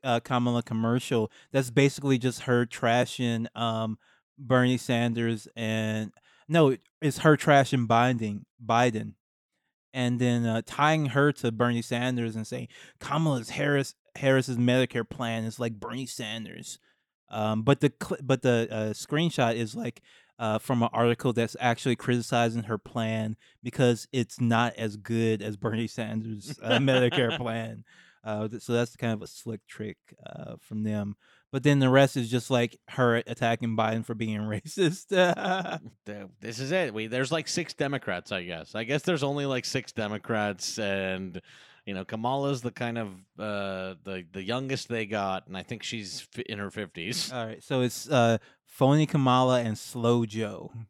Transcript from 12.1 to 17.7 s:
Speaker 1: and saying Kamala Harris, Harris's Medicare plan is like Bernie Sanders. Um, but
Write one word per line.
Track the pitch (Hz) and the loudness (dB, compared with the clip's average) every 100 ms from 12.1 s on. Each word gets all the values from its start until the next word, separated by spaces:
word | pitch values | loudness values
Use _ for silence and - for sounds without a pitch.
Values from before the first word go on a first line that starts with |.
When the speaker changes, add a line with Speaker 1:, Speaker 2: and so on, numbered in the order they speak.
| 123 117 110 | -2 -4 -4
Speaker 1:
and | 107 | -8
saying | 123 113 - - _ | -10 -12 -16 -20 _
Kamala | - 147 160 131 110 | -4 2 2 0 -4
Harris, | - 143 143 135 - _ - | -4 2 2 0 -8 _ -2
Harris's | 139 135 127 120 | 4 4 2 2
Medicare | 123 123 127 120 113 | 4 4 2 -2 -6
plan | - 117 113 | -6 -6 -4
is | 113 110 | -6 -4
like | 120 107 | -6 -6
Bernie | 117 120 | -10 -8
Sanders. | 127 - 110 113 104 82 - - _ _ _ _ _ | -10 -8 -8 -8 -10 -14 -14 -16 _ _ _ _ _
Um, | 110 107 110 | -2 0 2
but | 110 | 4